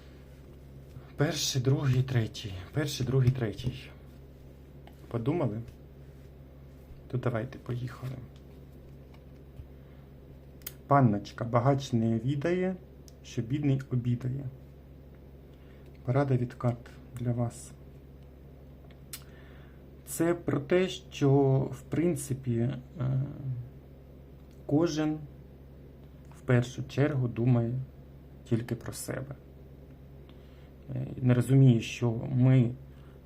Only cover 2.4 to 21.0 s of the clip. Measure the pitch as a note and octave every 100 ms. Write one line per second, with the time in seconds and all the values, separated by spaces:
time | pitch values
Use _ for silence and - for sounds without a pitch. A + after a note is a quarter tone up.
2.4 | G2+ F#2 - D3 - - A#2+ C3 B2 -
3.4 | A2 F#2+ - - - - - - - -
4.4 | - - - - - - - A#2 A#2 E3+
5.4 | A#2+ G#2+ A#2+ - - - - - - -
6.4 | - - - - - - - B2+ A#2+ A2+
7.4 | A#2+ - - B2 B2 - C3 B2+ - -
8.4 | - - - - - - - - - -
9.4 | - - - - - - - - - -
10.4 | - - - - - C#3 A#2+ G2+ - -
11.4 | A#2 A#2+ B2+ C3+ - A#2 A2+ A2+ B2 C#3+
12.4 | E3+ F3+ F#3 F3+ - - - - - -
13.4 | A2 C#3+ D3 C3+ - B2+ A#2+ A#2+ B2+ C3+
14.4 | C3 - - - - - - - - -
15.4 | - - - - - - B2+ C3 C3+ B2
16.4 | B2 - B2 A#2+ - - - - A#2+ A#2+
17.4 | A#2 - - - - - - - - -
18.4 | - - - - - - - - - -
19.4 | - - - - - - - - E3 E3+
20.4 | - C#3+ C3+ F3+ F#3 -